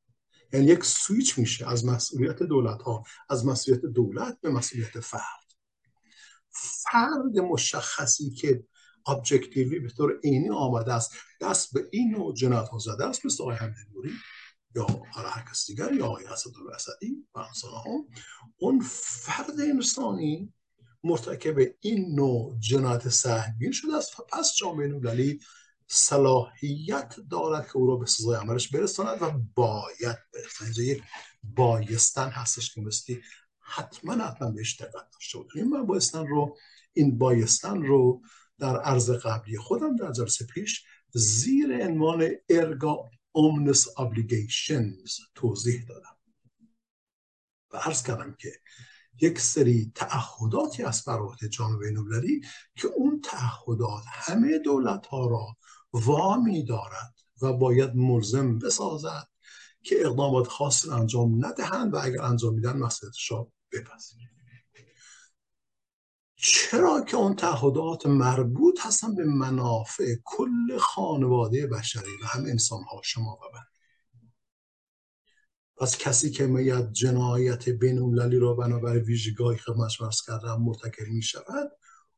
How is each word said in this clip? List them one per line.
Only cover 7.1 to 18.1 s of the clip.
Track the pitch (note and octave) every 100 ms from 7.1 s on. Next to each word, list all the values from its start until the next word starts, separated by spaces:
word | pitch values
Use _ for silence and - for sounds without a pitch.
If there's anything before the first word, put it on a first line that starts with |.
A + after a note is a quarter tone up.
| D4 C4 G3+ F3+
مشخصی | D#3 - D3 - - C3 - C#3+
که | - D3+ B2 - _ _ _ -
ابجکتیوی | C3 - C3+ - C3+ B2+ E3
به | A#2+
طور | - D3 -
عینی | D3 C3+ G3
آمده | G3+ C3 A#2 A#2
است، | A#2 - - - -
دست | - F#3 -
به | - -
این | G#3 A#3+
نوع | G#3+ E2
جنایت‌ها | A2+ B2+ A#2 A2+ A2+
زده | A2+ A#2 B3+
است، | B3+ C4+
مثل | -
آقای | C3 A#2
حمید | A2+ - -
نوری | F#2+ C3 - - - - _ _ A#2+
یا | -
هر، | - - - -
هر | - -
کس | - -
دیگر | A2+ A3+
یا | C#4 A#2
آقای | - -
اسدالله | - - - - -
اسدی | - - G#3+ D4 - -
و |
امثال | - - -
هم، | - - C#4 D4